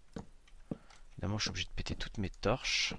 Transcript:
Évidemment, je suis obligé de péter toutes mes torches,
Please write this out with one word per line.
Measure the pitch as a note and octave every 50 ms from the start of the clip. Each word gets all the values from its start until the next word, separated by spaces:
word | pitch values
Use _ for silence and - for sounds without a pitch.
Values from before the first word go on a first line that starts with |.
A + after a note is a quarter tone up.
| - - - - - - - - - - - - - - - - - - - - - - -
Évidemment, | - - F#2 G#2 G#2+
je | -
suis | -
obligé | F2+ F2+ F2 -
de |
péter | - - - - -
toutes | - - - - -
mes | F#2+ F2+
torches, | - - - G2 B2 C3 - - - - - - -